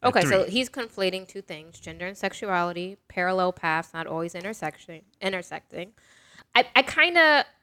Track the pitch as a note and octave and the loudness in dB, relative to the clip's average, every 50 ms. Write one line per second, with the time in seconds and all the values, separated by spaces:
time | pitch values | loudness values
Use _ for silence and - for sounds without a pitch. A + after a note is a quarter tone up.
0 | - B3 B3+ - F3+ - G3 F#3+ F#3 - F#3+ B3 C4 B3 - C#4 A#3 A3+ - - | -2 0 2 2 4 4 4 2 2 0 -2 -2 -4 -4 -6 -10 -12 -10 -6 -4
1 | G3 F#3 F#3 F#3+ F#3 - - G3 F#3+ - F3 D3+ D#3 E3 E3+ - - E3+ E3 E3 | -4 -2 -4 -4 -10 -14 -16 -16 -14 -14 -14 -16 -16 -18 -20 -20 -18 -16 -14 -12
2 | F3 F#3 G3 - - F#3+ G3 - - G#3 F#3 F3 F3 F3 E3+ E3+ F3+ F#3 G3 - | -10 -12 -8 -6 -6 -6 -6 -6 -6 -2 -2 0 0 -2 -4 -6 -8 -10 -12 -16
3 | _ - - F#3+ F3+ F3+ F#3 F#3+ F3+ F#3 F3+ - - E3 D#3+ D#3+ E3 - - E3 | _ -8 -4 -2 0 0 2 2 2 0 0 -2 -2 -2 -2 -2 -2 -6 -10 -10
4 | E3 C#3+ D#3 E3 E3 E3+ - F3 F3 G3+ A3 - - D#3 - - - - E3 D#3+ | -8 -6 -6 -6 -6 -6 -8 -10 -12 -12 -10 -10 -10 -10 -10 -12 -16 -20 -20 -20
5 | - _ _ _ - F#3+ F#3+ F#3 F3 - - D3+ - _ - D#3+ F3 G3+ A3+ _ | -20 _ _ _ -6 -6 -4 -6 -8 -10 -14 -14 -14 _ -14 -14 -14 -14 _ _
6 | _ _ _ _ _ _ _ - - _ - A#3+ F4+ - - D4+ C#4 - - - | _ _ _ _ _ _ _ -20 -6 _ 2 2 4 4 4 2 2 4 2 2
7 | D#4 F4 F4 F4 D#4+ D#4 D4 C#4+ - - _ _ | 2 4 6 6 6 6 6 4 2 0 _ _